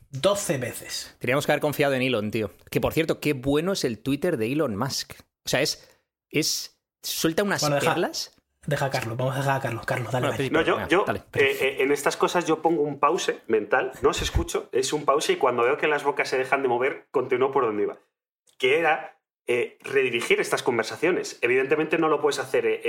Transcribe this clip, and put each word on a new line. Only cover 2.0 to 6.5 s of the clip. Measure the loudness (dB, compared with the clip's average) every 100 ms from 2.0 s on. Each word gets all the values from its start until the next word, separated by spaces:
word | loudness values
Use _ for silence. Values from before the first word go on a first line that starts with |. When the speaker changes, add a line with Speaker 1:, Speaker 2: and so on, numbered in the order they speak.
Speaker 2:
Elon, | 2 0 0
tío. | -2 -4 -8 -6
Que, | -2
por | 0
cierto, | 2 0 0
qué | -2
bueno | -2 0 2 2
es | 0
el | -2 -2
Twitter | -4 -2 0 0
de | 0
Elon | 0 -2 -2
Musk. | -4 -4 -8 -14 -20 _ -2
O |
sea, | 0
es, | 0 -4 -10 _ _ _ _
es, | -2 -2